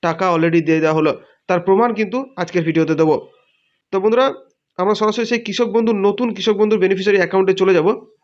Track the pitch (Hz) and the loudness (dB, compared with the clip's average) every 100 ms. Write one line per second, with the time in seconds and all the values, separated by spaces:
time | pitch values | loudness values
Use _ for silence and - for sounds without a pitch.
0 | 170 165 185 170 165 170 156 160 160 156 | -4 -2 0 2 2 0 2 0 2 2
1 | 156 - - _ - 180 180 190 240 214 | 0 -2 -10 _ -4 -2 2 2 2 0
2 | 208 240 269 - 170 180 160 160 156 156 | -4 -4 -8 -8 -4 -2 0 0 0 0
3 | 160 151 - _ _ _ _ _ _ 196 | 2 0 -4 _ _ _ _ _ _ -2
4 | 208 233 269 - - _ _ - 185 208 | 0 2 0 -2 -18 _ _ -4 -2 0
5 | 214 214 226 233 233 190 226 214 226 208 | 0 -2 -2 -4 -4 -4 0 0 0 0
6 | 202 202 240 196 196 202 214 214 190 190 | 0 0 -4 -4 -2 0 0 2 0 0
7 | 190 196 170 185 190 190 185 180 165 - | 0 0 2 0 0 2 2 4 2 -2
8 | - _ | -8 _